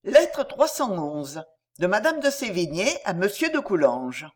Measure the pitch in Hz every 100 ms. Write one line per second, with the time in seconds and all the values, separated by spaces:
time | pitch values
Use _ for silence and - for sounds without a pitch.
0 | - 277 240 - 277 - 311 - 254 180
1 | 147 151 139 156 - _ _ - 180 208
2 | 302 320 277 277 233 180 165 160 233 339
3 | - 170 196 - 320 311 - 180 139 123
4 | 127 123 156